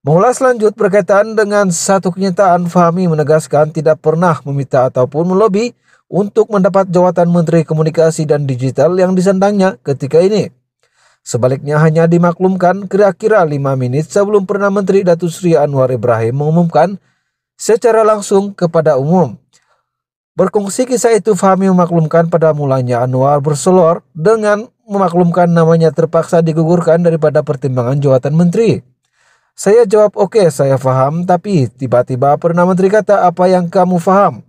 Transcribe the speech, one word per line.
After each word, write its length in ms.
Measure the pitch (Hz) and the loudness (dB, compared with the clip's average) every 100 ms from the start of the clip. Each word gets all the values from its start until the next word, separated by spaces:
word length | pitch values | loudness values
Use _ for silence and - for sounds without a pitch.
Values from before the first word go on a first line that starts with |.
Mengulas 400 | - 160 220 247 | 0 2 2 2
lanjut 320 | 262 247 208 208 | 0 0 -2 0
berkaitan 560 | 208 202 185 196 214 220 | 0 0 0 0 0 -2
dengan 320 | 208 208 196 | 0 0 0
satu 400 | 170 - 196 180 | -2 0 0 0
kenyataan, 640 | 175 190 175 196 175 175 | -4 -4 0 2 2 0
Fahmi 320 | 180 170 170 | 0 0 0
menegaskan 640 | 185 156 147 156 - 143 156 | -2 -2 0 0 0 0 0
tidak 320 | 160 156 156 | 0 -2 0
pernah 400 | 156 160 180 147 - | 0 0 0 -2 -4
meminta 400 | 139 131 139 127 | -6 -2 0 0
ataupun 400 | 127 127 147 170 | 0 -2 -2 -2
melobi 480 | 185 220 190 240 - _ _ _ | 2 2 0 -4 -8 _ _ _
untuk 400 | 160 202 226 214 | -4 -2 -2 0
mendapat 400 | 208 190 185 196 | 0 0 0 0
jawatan 400 | 180 180 175 175 | 0 0 2 0
Menteri 400 | 175 160 165 156 | 0 2 0 0
Komunikasi 560 | 156 160 - 160 160 | -2 -2 0 0 0
dan 240 | 151 147 143 | -2 -2 -2
Digital 480 | 127 131 123 147 185 | -4 -4 0 0 2
yang 160 | 185 | 0
disandangnya 640 | 185 180 190 196 208 190 - | 0 0 0 0 2 0 -2
ketika 320 | - 135 139 156 | -8 -6 -4 -2
ini. 240 | 185 208 135 _ _ _ _ _ _ _ | 0 -2 -4 _ _ _ _ _ _ _
Sebaliknya, 560 | - 120 123 135 139 151 | -10 -4 -4 -4 -4 0
hanya 240 | 160 156 165 | 0 2 2
dimaklumkan 800 | 170 170 170 185 185 180 190 202 | 2 0 0 -2 0 0 -2 -4
kira-kira 560 | 196 202 185 220 214 | 0 0 0 0 0
lima 320 | 165 143 139 135 | 0 -2 -2 -2
menit 320 | 127 131 160 | -2 -4 -2
sebelum 400 | 202 202 208 190 | -2 0 0 0
Perdana 240 | 196 202 | -2 -2
Menteri 320 | 196 196 196 | -2 0 0
Datuk 240 | 180 165 175 | 2 0 -2
Seri 240 | 160 180 | -4 0
Anwar 400 | 165 147 139 131 | 0 0 0 -2
Ibrahim 400 | 127 120 113 113 | 0 -2 0 -2
mengumumkan 640 | 131 147 160 170 147 175 202 _ _ _ _ _ _ | -2 0 0 0 0 0 -2 _ _ _ _ _ _
secara 400 | - 226 240 226 | -2 0 2 2
langsung 560 | 220 214 196 196 202 196 | 2 0 0 -2 -2 -4
kepada 400 | 175 165 151 143 | -2 0 0 0
umum. 400 | 139 180 147 - _ _ _ _ _ _ _ _ _ | 0 0 0 -4 _ _ _ _ _ _ _ _ _
Berkongsi 560 | - 185 214 196 185 254 | -4 -2 -2 -6 -6 -4
kisah 240 | 247 240 | 0 0
itu, 240 | 220 185 196 | 0 0 0
Fahmi 320 | 196 185 190 | 2 2 2
memaklumkan 640 | 185 175 170 156 165 170 | 2 2 0 0 0 0
pada 240 | 170 160 147 | 0 0 0
mulanya 480 | 143 131 123 120 | -2 -2 -2 -2
Anwar 320 | 127 127 131 147 | -2 0 0 0
berselor 560 | 143 147 - 185 165 175 _ - | -2 -2 2 4 4 0 _ -4
dengan 480 | 160 220 214 208 233 _ _ | 0 0 0 -2 -4 _ _
memaklumkan 640 | 202 185 170 170 175 175 | -2 0 2 0 2 2
namanya 400 | 170 160 165 160 | 2 2 2 0
terpaksa 480 | 151 160 165 160 175 | 0 -2 -2 0 0
digugurkan 640 | 165 156 160 175 165 165 | 0 -2 0 0 2 2
daripada 400 | 175 160 151 143 | 2 0 0 0
pertimbangan 560 | 143 139 143 127 120 143 | -2 -4 -4 -2 -2 -2
jawatan 320 | 139 131 139 | 0 0 0
menteri. 480 | 156 175 170 226 135 - _ _ _ _ _ _ _ | 0 0 2 0 0 -6 _ _ _ _ _ _ _
Saya 240 | - 220 | 2 2
jawab, 320 | 226 208 214 - | 4 2 2 0
"Okey, 320 | 196 226 180 | -2 2 0
saya 320 | - 139 135 | 0 0 0
faham, 480 | 135 131 135 160 180 | 0 0 0 -2 -2
tapi 400 | 180 208 190 127 | -2 0 -2 -2
tiba-tiba 640 | _ 127 120 120 127 139 147 | _ -2 0 0 -2 0 0
Perdana 240 | 170 165 | 0 0
Menteri 240 | 175 185 190 | 0 2 2
kata, 400 | 214 208 196 180 | 0 2 2 2
'Apa 160 | 175 | 2
yang 240 | 180 185 175 | 0 2 0
kamu 320 | 190 185 180 | 0 0 0
faham?' 400 | 170 190 196 117 | 0 2 2 -2